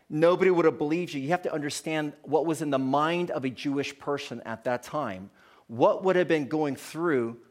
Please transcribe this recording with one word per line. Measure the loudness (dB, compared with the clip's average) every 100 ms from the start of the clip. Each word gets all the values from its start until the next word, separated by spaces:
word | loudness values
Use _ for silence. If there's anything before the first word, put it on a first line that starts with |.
| -6
nobody | 2 4 6 4
would | 6 4
have | 2
believed | -2 -2 -4
you, | -6
you | -2
have | -2
to | -2
understand | -4 -4 -6 -4 -4 -4 -8
what | 0 0 2
was | 0
in | 0
the | 0
mind | 2 2 2 0 -2
of | -2 -4
a |
Jewish | -4 -4 -2 -4 -6
person | -4 -4 -6 -10 -10
at | -6 -4
that | -4
time. | -4 -6 -6 -8 -14 _ _ _ -10
What | 2 2 4
would | 2 2
have | 4
been | 2 0
going | -2 -2 -4
through | -8 -4 0 0 0 -6 _